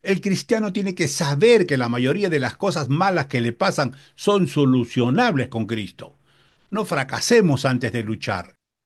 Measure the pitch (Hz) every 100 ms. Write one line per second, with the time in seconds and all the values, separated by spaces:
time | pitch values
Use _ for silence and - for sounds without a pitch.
0 | - 196 202 185 - 226 214 196 196 180
1 | 156 - 151 143 220 226 175 135 120 123
2 | 127 180 196 156 123 - 190 175 131 143
3 | 190 180 139 127 120 117 190 180 131 -
4 | - _ - 202 170 147 135 127 117 -
5 | 123 151 247 147 120 113 107 113 95 -
6 | - _ _ _ _ _ _ 202 196 156
7 | 135 113 - 233 190 131 135 127 120 120
8 | 107 110 - 95 - _ _ _